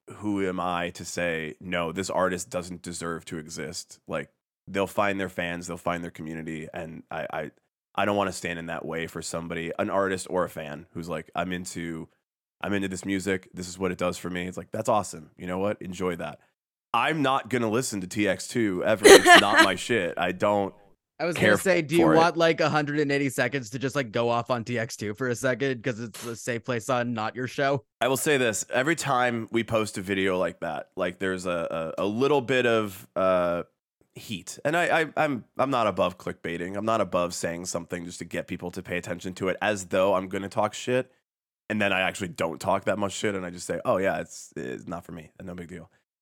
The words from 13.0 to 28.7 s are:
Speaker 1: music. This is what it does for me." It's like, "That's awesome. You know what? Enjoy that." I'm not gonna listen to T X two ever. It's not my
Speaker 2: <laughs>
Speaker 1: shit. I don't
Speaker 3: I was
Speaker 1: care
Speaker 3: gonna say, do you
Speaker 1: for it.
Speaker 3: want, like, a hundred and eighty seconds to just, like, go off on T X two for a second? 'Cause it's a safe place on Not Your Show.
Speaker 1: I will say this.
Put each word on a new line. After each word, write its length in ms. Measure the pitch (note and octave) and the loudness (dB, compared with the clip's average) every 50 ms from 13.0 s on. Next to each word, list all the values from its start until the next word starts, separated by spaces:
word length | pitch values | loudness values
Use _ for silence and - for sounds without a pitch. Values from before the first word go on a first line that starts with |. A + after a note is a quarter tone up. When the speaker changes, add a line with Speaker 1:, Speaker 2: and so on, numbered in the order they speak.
| - | -4
Speaker 1:
music. 440 | F#2+ G2 F#2+ F2+ G2 F#2+ F#2 - - - | -2 -2 -2 0 0 -2 -2 -4 -8 -12
This 140 | F2+ F#2 F2+ | -12 -10 -10
is 100 | F2 F#2 | -8 -4
what 140 | F#2+ F#2 F2+ | -4 -2 -2
it 60 | - | 0
does 200 | F2+ F2+ F2 - | -2 -2 -2 -2
for 120 | - F2+ | -6 -6
me." 180 | F2+ F2+ F2+ F#2 | -6 -6 -6 -6
It's 80 | F2+ | -8
like, 160 | - E2+ - - | -10 -12 -8 -8
"That's 160 | G#2+ A2 - | -4 0 2
awesome. 420 | A#2 G#2+ F#2+ - - E2+ D#2 D#2 _ | 2 2 2 -2 -6 -14 -16 -18 _
You 100 | - F2 | -12 -8
know 120 | F2+ F2+ F#2 | -6 -4 -2
what? 220 | F#2+ G#2 G#2+ - | 0 -2 -2 -4
Enjoy 360 | - F#2 F#2 F2 F#2 F#2 F2 | -8 -10 -6 -4 -2 -2 -2
that." 240 | E2 E2 D#2 D2 - _ _ _ _ _ _ _ _ _ _ - | -2 -6 -10 -10 -14 _ _ _ _ _ _ _ _ _ _ 0
I'm 300 | A2+ B2 D3 D#3+ D#3+ C#3 | 2 2 2 2 2 2
not 280 | C3 C3+ C3+ - A2 | 2 2 2 0 0
gonna 200 | B2+ B2+ A#2 A2 | -2 0 0 2
listen 300 | G#2 A#2+ B2+ - A2 G2+ | 2 0 0 0 -4 -6
to 80 | F2+ F2+ | -6 -4
T 180 | - G#2 G#2 | -2 0 2
X 220 | G2 F2+ F2+ - - | 2 2 0 -2 -4
two 340 | - B2 A2+ G#2 F#2 F2+ C2+ | -2 0 0 0 0 0 2
ever. 200 | E2 A2 G2 - | 2 4 8 12
It's 340 | - G4 - - F4+ F4 E4 | 12 12 12 12 12 10 10
not 220 | - - - - D#4+ | 10 8 6 6 6
my 120 | - F#3 | 4 4
Speaker 2:
<laughs> 20 | |
Speaker 1:
shit. 420 | - - - A#2+ A2 F2+ E2+ - - | 0 0 0 0 2 2 0 -2 -2
I 140 | F2 F2+ F#2 | -2 -2 0
don't 420 | F#2 G#2+ G#2 G#2 G2+ G2+ F#2+ - - - _ _ _ _ _ _ - | 0 2 2 2 2 0 -2 -4 -10 -18 _ _ _ _ _ _ -6
Speaker 3:
I 60 | D3+ | -6
was 120 | F3 E3+ | -4 0
Speaker 1:
care 140 | - F#3 F3+ | 4 6 6
Speaker 3:
gonna 120 | - F#3+ - | 6 6 6
say, 200 | G3 F3+ F3 D#3+ | 4 4 2 2
do 140 | C#3 D#3 | 2 4
you 80 | E3+ E3 | 4 6
Speaker 1:
for 100 | D#3 D#3 | 8 8
it. 20 | |
Speaker 3:
want, 200 | D#3+ E3 F3 D#3+ E3 | 8 6 6 4 4
like, 220 | E3 E3 E3 - E3+ | 4 4 4 4 2
a 80 | D3 | 2
hundred 280 | C#3+ D3+ D3+ C#3+ D3 D3+ | 2 2 0 0 0 0
and 140 | D3+ C#3 C#3 | 2 2 2
eighty 160 | C#3 C#3+ C3+ | 2 0 0
seconds 420 | B2 - B2+ B2 C3 C#3 B2 G2+ | 0 0 0 0 0 -4 -6 -6
to 80 | B2+ C3 | -6 -4
just, 160 | B2 C3+ - | -4 -2 -2
like, 160 | C#3+ C3+ A2+ | -2 -4 -2
go 200 | G2 A#2+ A#2 A#2+ | 0 0 2 2
off 200 | A#2 A#2 A#2 - | 2 0 0 0
on 140 | B2+ A#2+ A2+ | -2 -2 -2
T 140 | A#2+ A#2+ A#2 | -2 -2 -4
X 180 | A2 A#2 - | -4 -4 -6
two 160 | - A2 G#2 G#2+ | -6 -6 -6 -4
for 160 | - C3 B2 | -4 -4 -4
a 60 | A#2+ | -2
second? 480 | A2+ - C3 B2+ A2 C3+ C#3 C3 A#2+ G2+ | -2 0 -2 0 0 0 -2 -2 -2 -4
'Cause 180 | C3+ A#2+ G2+ | -6 -4 -4
it's 240 | A#2+ A2+ - - - | -6 -10 -10 -10 -10
a 100 | A#2+ A#2 | -10 -10
safe 300 | - - - A#2+ A#2 - | -8 -6 -6 -6 -4 -4
place 240 | - B2+ A#2 - - | -4 -4 -4 -2 0
on 240 | C3 B2 A#2+ A#2+ A#2+ | 0 0 0 0 -2
Not 240 | A2+ G#2+ A2 - | -4 -4 -4 -4
Your 100 | A2+ B2+ | -6 -6
Show. 380 | A#2+ - - C#3+ C3+ C#3+ C#3 - _ _ - | -6 -2 0 0 2 2 0 -2 _ _ 0
Speaker 1:
I 80 | A#2 B2 | 2 2
will 80 | C3+ | 2
say 220 | C3 - D#3 D3 C3+ | 2 2 4 4 4
this. 260 | B2+ A#2 G#2 - - - | 4 2 2 0 -2 -2